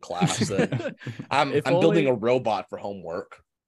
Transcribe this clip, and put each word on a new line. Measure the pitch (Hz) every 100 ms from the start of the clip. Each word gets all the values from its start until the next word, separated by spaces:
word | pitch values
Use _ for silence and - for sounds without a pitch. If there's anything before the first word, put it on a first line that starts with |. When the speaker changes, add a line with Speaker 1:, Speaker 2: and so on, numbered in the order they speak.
Speaker 1:
class. | - 87 156 -
Speaker 2:
<laughs> | -
Speaker 1:
That | 95 226 120 - - - 113 -
I'm, | 135 147
Speaker 2:
If | 139 -
Speaker 1:
I'm | 175
building | 170 165 139
Speaker 2:
only | 123
Speaker 1:
a |
robot | 110 127 110 101 92
for | 95
homework." | 104 101 82 87 - - _ _